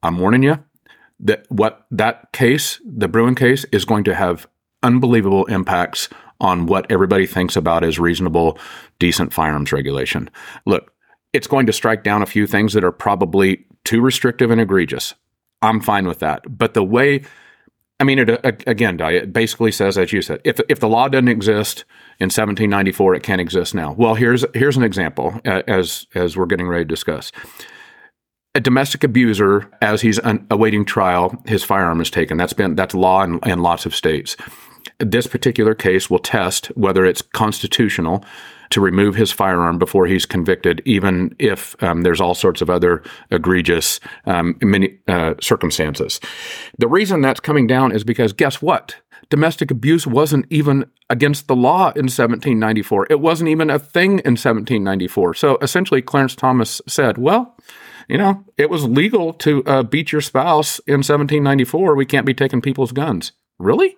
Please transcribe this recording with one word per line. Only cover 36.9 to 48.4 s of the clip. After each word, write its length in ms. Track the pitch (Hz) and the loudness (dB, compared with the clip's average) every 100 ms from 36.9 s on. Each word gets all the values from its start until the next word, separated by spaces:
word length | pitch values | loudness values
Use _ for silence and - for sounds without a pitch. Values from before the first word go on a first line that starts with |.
| 95 92 | 4 2
it's 160 | 87 | 0
constitutional 1040 | - - 107 104 104 - 107 - 82 95 - - - - - | -6 -4 -4 -4 -6 -2 0 0 -4 -4 -8 -20 -20 -20 -4
to 100 | - | 0
remove 360 | 98 90 104 98 | 2 4 2 2
his 160 | 107 | 0
firearm 460 | - 95 90 85 85 | 2 0 2 0 0
before 280 | 90 98 90 | 2 2 2
he's 200 | 92 - | 2 0
convicted, 560 | 92 85 90 92 85 - | -2 0 0 0 -2 0
even 500 | 104 98 90 90 - | 0 2 0 -2 -2
if, 380 | - 95 - - | -2 -2 -10 -6
um, 200 | 90 85 | -2 0
there's 180 | 90 82 | 0 2
all 120 | 90 | 0
sorts 280 | 90 95 85 | 2 0 0
of 80 | 85 | 0
other 340 | 87 87 87 - - - | 2 2 0 -6 -20 -4
egregious, 720 | 90 82 90 85 85 - - - - - | -4 0 0 2 0 -2 -6 -12 -14 -4
um, 320 | 87 85 - | -2 -2 0
many, 360 | 107 98 95 - - | 2 2 0 -2 -4
uh, 260 | 87 80 78 | -2 -2 -4
circumstances. 800 | - - 85 - 76 71 69 - - - - - - - | -2 0 0 -2 -4 -4 -6 -8 -12 -16 -16 -16 -18 -2
The 100 | 117 | 2
reason 320 | 170 208 180 | 2 2 2
that's 200 | 135 127 | 0 0
coming 260 | - 147 117 | 0 2 4
down 240 | 127 131 | 2 2
is 140 | 107 104 | 0 -2
because 260 | 117 113 | 0 0
guess 300 | 101 | 2